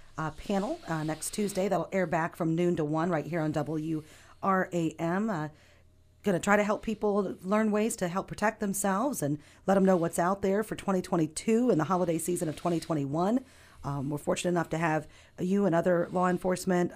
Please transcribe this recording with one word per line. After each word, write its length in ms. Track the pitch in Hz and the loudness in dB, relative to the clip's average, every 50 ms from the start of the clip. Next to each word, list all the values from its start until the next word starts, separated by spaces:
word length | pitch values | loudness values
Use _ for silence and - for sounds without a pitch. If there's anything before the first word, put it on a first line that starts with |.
| - - - - | -20 -14 -10 -6
uh, 140 | 156 156 | -6 -6
panel, 480 | 151 - - - 208 196 190 226 320 349 - - | -6 -8 -4 -2 -2 0 0 -2 -4 -6 -6 -6
uh, 160 | 170 156 151 | -4 -2 -2
next 260 | 156 156 151 - - - | -2 -4 -4 -6 -6 -4
Tuesday. 340 | - 208 190 202 185 185 202 | -2 -2 -2 0 -2 0 0
That'll 220 | 190 170 160 - | 0 0 -2 0
air 160 | - 190 185 170 | 0 0 0 0
back 280 | 165 165 160 170 - | 0 0 0 -2 -2
from 200 | - 175 160 165 | -2 -2 0 0
noon 200 | 165 175 175 175 165 | 2 2 2 2 2
to 60 | 156 | 0
one 260 | 147 151 160 160 185 | 0 0 0 0 0
right 160 | 175 151 - | 0 0 -2
here 160 | - 165 170 | -2 -2 -2
on 100 | 156 156 | 0 0
W 520 | 143 156 147 - 160 156 156 160 160 156 151 - - - - - - - | 0 -2 -2 -2 -4 -4 -4 -4 -4 -6 -6 -10 -18 -20 -20 -20 -14 -6
R 260 | - 196 190 185 175 - - | -2 0 2 2 0 0 0
A 220 | 175 165 160 - - | -2 0 -2 -2 -2
M. 320 | 170 165 175 190 214 226 | -2 -2 -2 0 -2 -2
Uh, 200 | 202 160 151 151 - - - - - - - - - - - _ _ _ - | -2 -4 -6 -8 -10 -14 -20 -20 -20 -20 -20 -20 -20 -20 -20 _ _ _ -2
gonna 160 | 202 190 165 | 0 0 2
try 160 | - 208 202 | 2 4 4
to 80 | 208 208 | 4 4
help 180 | 202 214 - | 2 0 -2
people 540 | - - 220 - - 208 202 208 196 180 - - - | -2 -6 -4 -2 0 0 2 2 0 -2 -4 -6 -4
learn 260 | 185 208 214 220 220 | 0 2 2 2 2
ways 260 | 208 214 208 233 226 - | 2 2 2 0 0 -2
to 100 | 190 175 | -2 -2
help 200 | 170 190 185 - | -2 -4 -6 -6
protect 340 | - - 208 214 220 - | -4 -2 0 0 0 0
themselves 600 | 214 196 190 - - 196 190 190 233 294 247 - | -2 -2 -2 0 0 0 0 0 0 -2 -2 -2
and 160 | 151 139 147 147 - - - - - - | -2 -2 -2 -4 -6 -12 -20 -6 0 2
let 100 | 196 196 | 4 6
'em 80 | 190 | 6
know 120 | 190 185 175 | 6 6 4
what's 200 | 165 170 - - | 2 0 0 0
out 240 | 170 175 196 196 | 0 0 0 0
there 220 | - 190 196 208 220 | 0 0 0 0 0
for 120 | - - | -2 -6
twenty 280 | - - - 190 185 185 | -6 -4 -2 0 0 0
twenty-two 640 | - - 170 160 156 - - - - 220 226 247 254 | 0 0 0 0 0 -2 -4 0 2 2 4 4 4
and 100 | 202 151 | 4 4
the 40 | 156 | 2
holiday 340 | 151 190 175 180 175 165 160 | 2 2 0 2 0 0 -2
season 320 | - - 175 175 180 160 | -2 -2 -2 -2 -2 -4
of 60 | 143 | -4
twenty 240 | - - 175 170 160 | -4 -2 -2 -2 -2
twenty-one. 640 | 160 - 170 151 139 135 139 160 175 196 233 262 262 - - - - - - - - | -2 -2 -2 -2 -2 -2 -2 0 0 2 0 0 -2 -4 -16 -20 -20 -20 -18 -12 -8
Um, 260 | 139 143 143 131 143 | -6 -4 -4 -4 -4
we're 80 | 151 147 | -4 -4
fortunate 320 | - - 185 - - 180 | -2 -2 -2 -2 0 0
enough 200 | 175 175 160 - | 0 0 0 -2
to 100 | - 160 | -2 -2
have 280 | 170 165 156 156 147 - - - - - - - | 0 0 0 0 -2 -6 -14 -20 -20 -18 -10 -6
you 280 | 175 180 190 202 202 196 | -2 0 2 2 4 4
and 80 | - | 4
other 340 | 165 - 185 180 170 175 - | 4 4 4 4 2 2 0
law 160 | - 180 180 180 | 0 0 2 2
enforcement, 640 | 180 175 - 185 185 180 - 190 185 180 175 170 - | 2 0 0 -2 -2 -2 0 0 0 2 0 0 -2